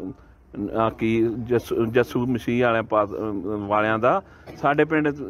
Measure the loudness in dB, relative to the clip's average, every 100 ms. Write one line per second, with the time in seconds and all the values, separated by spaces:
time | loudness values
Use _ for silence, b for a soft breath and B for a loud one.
0 | -10 -14 b b -16 -8 -4 0 0 0
1 | 0 2 0 -2 0 0 0 0 2 2
2 | 2 0 0 -2 0 2 2 2 2 0
3 | 0 -2 -6 -6 -6 -6 0 0 2 2
4 | 2 0 B B -20 -4 0 2 2 2
5 | 0 -2 -4